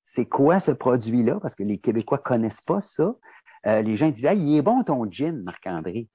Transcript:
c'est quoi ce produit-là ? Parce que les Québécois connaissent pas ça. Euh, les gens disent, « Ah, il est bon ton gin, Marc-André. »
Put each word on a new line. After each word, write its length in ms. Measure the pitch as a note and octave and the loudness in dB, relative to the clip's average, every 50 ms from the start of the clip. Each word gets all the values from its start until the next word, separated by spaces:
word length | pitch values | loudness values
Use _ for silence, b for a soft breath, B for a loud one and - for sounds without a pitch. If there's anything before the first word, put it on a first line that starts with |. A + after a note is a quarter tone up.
| _ | _
c'est 220 | _ - - A#2+ | _ -4 -4 -4
quoi 340 | - - - C3+ D3 E3+ G3 | -2 2 2 4 4 4 4
ce 120 | - - | 2 0
produit-là ? 680 | C#3 - - C3 B2 B2+ G#2+ A2+ A2+ B2 A#2 A2+ - G#3 | -2 0 2 0 0 2 0 0 0 2 2 2 0 -2
Parce 160 | - C3+ - | -6 -8 -8
que 80 | - G2+ | -6 -4
les 140 | G#2 G#2 F#2+ | -4 -4 -2
Québécois 400 | - - G#2+ A2+ G#2+ - - C3 | -2 0 0 0 0 -2 -4 -4
connaissent 440 | - - C3 A#2 A2+ A2 - - | -2 0 0 0 0 -2 -4 -8
pas 200 | - - E3 G3+ | -6 -4 -2 -2
ça. 340 | G3 - - - D3+ G3 B3+ - B B B B B B B B - | -2 -6 -2 -2 -2 -2 -2 -6 B B B B B B B B -2
Euh, 160 | G#2 G#2+ A2 | 0 0 2
les 140 | A2 A2 A2 | 2 0 0
gens 140 | G#2+ D3 D#3+ | 2 2 0
disent, « 160 | C#3 A2 A#2+ D3 | 0 0 0 0
Ah, 60 | G3 | 0
il 240 | G#3+ E3 C#3+ D3+ D3+ | 2 2 2 2 4
est 40 | |
bon 220 | C#3 - A#3 C4 A#3+ | 4 4 2 2 2
ton 260 | - D#3 B2+ A#2 G#2 | 0 -2 -2 -2 -4
gin, 320 | - - C#3 E3 E3+ C3+ F2+ | -4 -4 -4 -4 -4 -6 -10
Marc-André. » 680 | F2+ E2+ - - F#2+ F2+ E2 D#2+ F2+ F2 A#2 A#2 - _ | -12 -12 -12 -10 -8 -8 -6 -6 -6 -6 -8 -10 -4 _